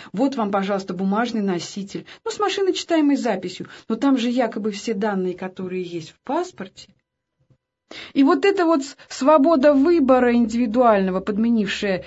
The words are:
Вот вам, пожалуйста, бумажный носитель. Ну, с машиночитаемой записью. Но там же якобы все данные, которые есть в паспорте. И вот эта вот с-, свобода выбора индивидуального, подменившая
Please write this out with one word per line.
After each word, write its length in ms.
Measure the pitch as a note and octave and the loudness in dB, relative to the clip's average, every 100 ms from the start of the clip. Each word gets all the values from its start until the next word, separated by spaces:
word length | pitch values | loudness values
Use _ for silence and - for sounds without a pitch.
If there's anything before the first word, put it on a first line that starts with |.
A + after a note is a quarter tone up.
| - | -10
Вот 220 | F#3 C4+ C4+ | -2 -2 -2
вам, 160 | G#3 | -2
пожалуйста, 420 | G3 G3 G3 F#3+ | -2 -2 -4 -4
бумажный 480 | F3+ G3 G3+ A#3+ A#3 | -4 -2 0 -2 -2
носитель. 640 | G3 F3 - - G3 E3+ - - | -2 -4 -6 -12 -10 -12 -14 -12
Ну, 60 | A4+ | -12
с 80 | A4 | -4
машиночитаемой 760 | G4+ F#4+ F#4+ F4+ - E4 C#4+ C4 | -4 0 -2 -2 -2 2 2 2
записью. 500 | A3+ F#3+ F3+ - - - _ | 0 -4 -6 -12 -16 -16 _
Но 80 | A3 | -2
там 220 | C#4 C4 | 2 2
же 120 | A#3+ | 0
якобы 400 | B3 A3+ A#3 G#3+ | 0 -2 -2 -6
все 240 | G3+ - | -6 -6
данные, 400 | G3+ G#3+ F#3+ F#3 | -4 -2 -2 -4
которые 480 | F3 F#3 F#3 F#3 F#3 | -6 -10 -10 -8 -8
есть 300 | F3 E3+ D#3 | -8 -10 -12
в 80 | _ | _
паспорте. 680 | - D4 F4+ - F#3+ - - _ _ _ _ _ _ _ _ _ _ - - | -6 -6 -6 -10 -16 -16 -20 _ _ _ _ _ _ _ _ _ _ -20 -6
И 120 | - | 2
вот 200 | C#4 E4+ | 4 4
эта 220 | G4+ G4 E4 | 2 2 2
вот 180 | E4 | 2
с-, 140 | C4+ - - | -2 -14 -18
свобода 680 | - C4 D#4 C#4+ D#4+ D4 | -2 4 6 6 4 4
выбора 600 | C#4 D4 E4+ C#4 B3+ B3 | 4 4 4 4 4 4
индивидуального, 880 | A#3+ A3+ A#3 B3 A3+ A#3+ G#3 F#3+ F#3 | 2 2 0 -2 4 4 4 2 -2
подменившая 800 | F#3+ G#3 A#3 A3+ G3 - G3+ F#3 | -4 -2 0 0 0 -4 -4 -4